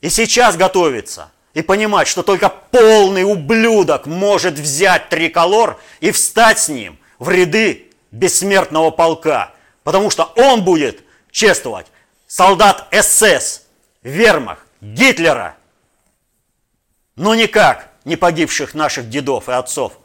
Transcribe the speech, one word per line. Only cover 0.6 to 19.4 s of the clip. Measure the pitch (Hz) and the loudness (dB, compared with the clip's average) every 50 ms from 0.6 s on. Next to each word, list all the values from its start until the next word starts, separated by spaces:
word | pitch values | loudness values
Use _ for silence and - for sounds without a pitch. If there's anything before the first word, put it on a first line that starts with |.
| 185 185 185 190 175 156 131 110 98 - - - 80 - _ _ _ _ _ | 0 0 2 0 0 0 -2 -4 -10 -12 -16 -16 -18 -20 _ _ _ _ _
и | 151 147 | -8 -2
понимать, | - 190 208 214 214 202 185 147 | -2 -2 -2 0 -2 0 0 0
что | - - 185 170 | 0 -2 -4 -2
только | - 196 175 214 185 | -2 0 0 0 -2
полный | - - _ _ - 247 226 220 220 214 202 185 196 185 185 | -2 -4 _ _ 4 6 6 6 6 6 4 2 2 0 -2
ублюдок | 202 208 180 147 135 226 226 226 233 226 208 185 151 151 131 - | -2 -2 -4 -2 -2 0 2 2 2 2 2 2 2 0 -4 -4
может | 139 160 180 196 202 208 175 - 185 156 | -8 -6 -4 0 0 0 0 0 -2 -6
взять | 143 147 151 139 143 185 196 180 160 - - | -6 -8 -8 -4 0 0 2 2 0 -2 -4
триколор | 180 160 165 160 165 175 170 180 202 220 233 190 - - - - - _ | -4 -4 -4 -2 0 0 0 2 2 2 0 0 -4 -10 -20 -20 -18 _
и | - 190 214 | -4 -4 -2
встать | - - - - 220 226 226 214 - | -2 -4 -4 0 2 4 4 4 2
с | - - | -2 -6
ним | 151 123 104 90 80 _ _ _ _ _ | -6 -10 -12 -14 -18 _ _ _ _ _
в | 123 160 | -6 -2
ряды | 202 185 180 170 147 220 220 196 143 - _ _ _ _ _ _ - | 0 0 0 0 0 0 0 -2 -2 -6 _ _ _ _ _ _ -8
бессмертного | 110 147 175 - - 185 196 196 190 - - 151 156 165 160 151 | -4 -4 -2 -2 -2 -2 0 0 0 0 0 -2 0 0 0 0
полка, | - 170 165 160 160 - 156 147 120 92 - _ _ _ _ _ _ _ | 0 0 0 0 -2 -2 -2 -2 -2 -4 -8 _ _ _ _ _ _ _
потому | 147 165 190 208 214 | -2 -2 0 0 0
что | - - 165 - - | -2 -4 -4 -4 2
он | 226 247 277 262 226 185 | 2 4 4 4 2 2
будет | 180 180 160 143 120 98 - _ _ _ _ _ _ _ | 0 0 0 0 -2 -6 -8 _ _ _ _ _ _ _
чествовать | - 226 208 175 - - 123 107 92 - _ _ _ _ _ _ _ _ _ | 0 0 2 0 0 -4 -10 -12 -12 -14 _ _ _ _ _ _ _ _ _
солдат | - - 185 190 196 170 214 202 190 - - _ - | -2 2 4 4 4 6 4 4 4 2 -6 _ 0
С | 208 202 - - - | 0 0 2 0 2
С, | 214 208 170 127 - - - - _ _ _ _ _ _ _ _ _ | 2 2 2 2 -2 -6 -10 -12 _ _ _ _ _ _ _ _ _
вермахт, | 123 139 175 226 220 185 156 127 92 82 - _ _ _ _ | -12 -4 0 2 2 2 2 -2 -8 -14 -16 _ _ _ _
Гитлера, | - 104 107 127 240 269 - 160 165 165 143 117 101 82 - _ _ _ _ _ _ _ _ _ _ _ _ _ _ _ _ _ _ _ _ _ _ _ _ _ _ _ _ _ _ _ _ | -20 -16 -4 0 0 0 0 2 0 0 0 0 -4 -10 -14 _ _ _ _ _ _ _ _ _ _ _ _ _ _ _ _ _ _ _ _ _ _ _ _ _ _ _ _ _ _ _ _
но | - 160 208 226 | -4 -2 0 0
никак | 226 226 214 - 214 196 147 120 - - _ _ _ _ | 0 0 0 2 2 4 4 2 0 -8 _ _ _ _
не | 135 165 | -8 -4
погибших | - - 175 170 151 160 143 - - 147 - - | 0 0 0 0 0 -4 -4 -4 -8 -8 -8 -6
наших | 151 156 143 - 139 123 113 | -4 -4 -4 -4 -6 -10 -8
дедов | 113 143 135 135 135 110 | -8 -6 -4 -4 -4 -4